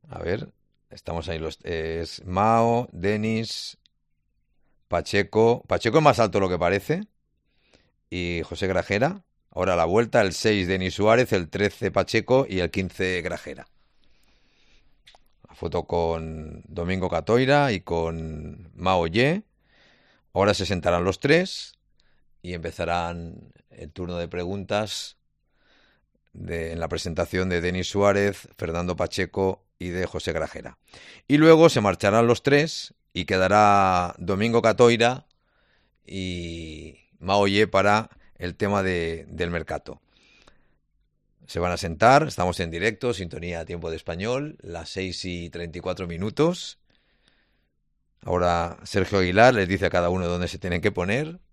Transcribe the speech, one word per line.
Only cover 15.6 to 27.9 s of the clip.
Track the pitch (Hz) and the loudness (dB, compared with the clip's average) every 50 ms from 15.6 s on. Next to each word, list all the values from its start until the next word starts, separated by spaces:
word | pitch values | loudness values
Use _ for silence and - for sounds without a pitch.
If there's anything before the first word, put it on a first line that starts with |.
| 85 85 82 87 78 | -10 -4 -4 -4 -4
con | - 87 85 82 82 82 82 82 80 80 78 78 78 78 78 - | -2 -2 0 0 0 -2 -4 -6 -8 -10 -10 -12 -14 -16 -18 -18
Domingo | - - - 85 90 95 92 90 87 | -14 -10 -6 -4 -4 -2 -2 -2 -2
Catoira | 85 82 80 - 110 123 131 127 143 147 143 135 | -2 -4 0 2 2 2 4 4 2 2 2 2
y | 107 87 | 0 -4
con | - - 85 82 82 82 82 80 80 80 78 78 78 78 80 - 85 80 _ | -4 -4 -2 -2 -2 -2 -4 -6 -8 -8 -10 -10 -12 -14 -16 -16 -20 -20 _
Mao | - 87 92 95 90 85 | -4 0 2 2 2 2
Ye. | 85 82 113 127 143 170 208 - _ _ _ _ _ _ _ _ _ _ _ _ _ _ _ _ _ | 0 2 2 2 2 0 -2 -6 _ _ _ _ _ _ _ _ _ _ _ _ _ _ _ _ _
Ahora | _ 90 98 104 101 | _ 2 2 4 2
se | - 95 | 2 -2
sentarán | 92 101 87 - 90 87 87 90 | -4 -4 -2 0 0 0 2 0
los | 95 92 - | 0 -2 -2
tres | - 139 147 170 185 190 - - - - _ _ _ _ _ _ _ _ _ _ _ _ _ _ - | 2 2 2 2 2 -2 -8 -12 -14 -16 _ _ _ _ _ _ _ _ _ _ _ _ _ _ -12
y | 90 90 | -10 -10
empezarán | 85 82 85 - - 85 82 85 87 85 85 85 85 85 82 78 76 - - _ _ _ _ | -8 -8 -10 -6 -6 -4 -2 -2 -2 -2 -4 -6 -8 -10 -12 -14 -16 -20 -20 _ _ _ _
el | _ - 78 76 | _ -18 -18 -16
turno | _ - 90 85 90 | _ -10 -8 -6 -6
de | 87 85 | -6 -6
preguntas | 78 82 90 87 87 98 101 92 - 101 104 110 98 - - - - _ _ _ _ _ _ _ _ _ _ _ _ _ _ _ _ _ _ _ _ _ _ _ _ _ | -6 -6 -6 -6 -6 -6 -8 -6 -2 -2 -2 -2 -4 -6 -10 -12 -14 _ _ _ _ _ _ _ _ _ _ _ _ _ _ _ _ _ _ _ _ _ _ _ _ _
de, | 87 90 85 85 82 80 82 82 | -14 -10 -8 -6 -6 -6 -6 -6
en | 85 | -6
la | 82 | -6
presentación | 80 85 82 - 90 82 85 85 - - 92 92 92 | -6 -6 -6 -6 -6 -4 -4 -4 -2 -2 -2 -2 0
de | 90 87 | -2 0
Denis | 85 90 87 92 87 | -2 -2 -2 -2 -4
Suárez, | - | -2